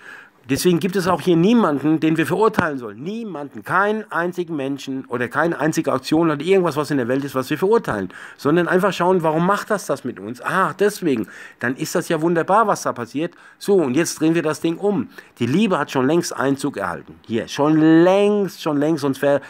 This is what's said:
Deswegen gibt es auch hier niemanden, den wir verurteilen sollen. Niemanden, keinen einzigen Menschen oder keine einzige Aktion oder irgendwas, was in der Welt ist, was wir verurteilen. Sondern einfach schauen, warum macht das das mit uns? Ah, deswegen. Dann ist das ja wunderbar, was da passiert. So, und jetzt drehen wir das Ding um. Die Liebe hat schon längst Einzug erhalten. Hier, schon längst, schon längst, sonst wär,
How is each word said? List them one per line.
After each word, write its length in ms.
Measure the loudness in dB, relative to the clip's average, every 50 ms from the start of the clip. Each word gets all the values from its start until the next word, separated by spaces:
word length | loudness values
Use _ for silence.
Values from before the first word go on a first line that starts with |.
| -20 -20 -20 -20 -20 -20 _ _ -4 -4
Deswegen 320 | -2 0 2 2 2 2
gibt 160 | 0 0 -2
es 100 | -2 -2
auch 140 | 0 -2 0
hier 160 | 2 2 4
niemanden, 640 | 4 6 4 4 4 4 2 0 0 0 0 0 2
den 160 | 2 2 2
wir 100 | 2 0
verurteilen 520 | 0 2 2 2 2 2 0 -2 -2 -2 -6
sollen. 240 | -10 -10 -12 -10
Niemanden, 640 | -10 -10 -8 -8 -10 -10 -10 -10 -12 -12 -14 -12 -6
keinen 460 | -2 0 2 2 2 0 -2 -4 -6
einzigen 460 | -4 -4 -4 -4 -4 -6 -6 -6 -6
Menschen 480 | -6 -4 -4 -6 -6 -8 -8 -8 -8 -8
oder 240 | -6 -6 -4 -4 -2
keine 320 | 0 0 0 0 0 0
einzige 320 | 0 0 0 0 -2 0
Aktion 380 | -2 -2 -2 0 2 2 2 2
oder 100 | 0 0
irgendwas, 340 | 0 2 2 4 2 2 0
was 160 | -2 -2 -2
in 60 | -2
der 100 | -2 0
Welt 160 | 0 -2 -2
ist, 120 | -2 -4 -4
was 160 | -4 -4 -4
wir 80 | -2 -2
verurteilen. 520 | 0 2 2 2 0 -2 -4 -4 -6 -8 -10 -16 -20 -20 -10 -4
Sondern 280 | 0 2 2 2 2
einfach 280 | 2 2 2 2 2 0
schauen, 280 | 0 2 2 2 2
warum 220 | 2 0 0 2 2
macht 260 | 2 0 0 0 -2
das 140 | -4 -4 -2
das 200 | -4 -6 -4 -6
mit 140 | -10 -10 -10
uns? 220 | -10 -12 -12 -8
Ah, 320 | -6 -4 -2 0 0 0
deswegen. 560 | 0 2 0 0 0 0 0 0 0 0 -2 -6 -10 -20 -20 -20 -10 -4
Dann 180 | -4 -4 -4
ist 180 | -4 -6 -4 -4
das 140 | -4 -2 -2
ja 140 | -2 0
wunderbar, 440 | 0 0 0 0 2 2 4 4 4
was 140 | 2 0 -2
da 140 | -2 -4 -4
passiert. 400 | -6 -8 -8 -6 -6 -6 -6 -8 -14 -20 -20 -18 -6
So, 160 | 0 2 4
und 200 | 4 4 2 2
jetzt 260 | 0 0 0 -2 0
drehen 140 | 0 2 2
wir 80 | 2
das 180 | 0 -2 -2 -2
Ding 180 | -2 -4 -2 0
um. 320 | -2 0 0 0 -2 -6 -10 -20 -20 -12 _ -4
Die 60 | -2
Liebe 340 | 0 2 2 2 2 2 0
hat 120 | -2 -2
schon 160 | 0 0 2
längst 280 | 4 2 2 0 -2 -4
Einzug 440 | -2 0 0 0 0 -2 -6 -4 -4
erhalten. 420 | -4 -6 -6 -8 -12 -16 -20 -18 _
Hier, 200 | -4 -4 -4 -4
schon 320 | -4 -2 0 2 4 4 6 6 6 6 6
längst, 600 | 6 6 6 4 4 2 2 0 -2 -4 -6 -6
schon 160 | -4 -2 -2 0
längst, 240 | 0 0 0 0
sonst 180 | -2 -2 -2 0
wär, 220 | 0 0 0 0 -2